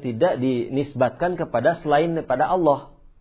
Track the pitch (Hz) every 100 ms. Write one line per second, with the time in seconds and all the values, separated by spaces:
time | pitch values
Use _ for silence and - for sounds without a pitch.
0 | 131 113 175 127 131 123 - 135 143 123
1 | 127 - 175 170 156 117 143 170 151 147
2 | 170 165 - 127 151 185 156 131 - -
3 | - _